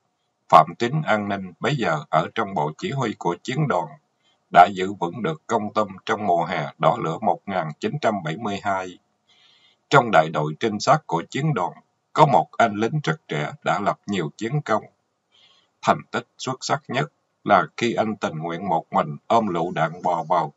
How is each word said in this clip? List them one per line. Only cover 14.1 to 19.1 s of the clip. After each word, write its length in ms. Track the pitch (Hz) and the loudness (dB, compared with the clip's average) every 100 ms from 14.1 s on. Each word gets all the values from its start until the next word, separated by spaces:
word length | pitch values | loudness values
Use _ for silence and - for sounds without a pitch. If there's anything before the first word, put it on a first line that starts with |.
| 98 76 - | -4 -4 -6
chiến 240 | 113 147 | -4 -4
công. 240 | - 107 - _ _ _ _ _ _ _ _ _ | -2 -2 -4 _ _ _ _ _ _ _ _ _
Thành 180 | - - - | 0 0 -2
tích 160 | 120 - _ | -8 -8 _
xuất 260 | - 110 | -10 -8
sắc 180 | - 135 - | -4 -4 -2
nhất 240 | 123 156 _ _ _ | -4 -4 _ _ _
là 220 | 104 98 80 - | 2 2 2 -2
khi 180 | 117 | -2
anh 220 | 85 110 107 | 0 -2 -2
tình 220 | 101 80 | -6 -6
nguyện 300 | 82 85 98 | -8 -6 -2
một 240 | 82 - | -4 -2
mình 240 | 95 80 | -2 -2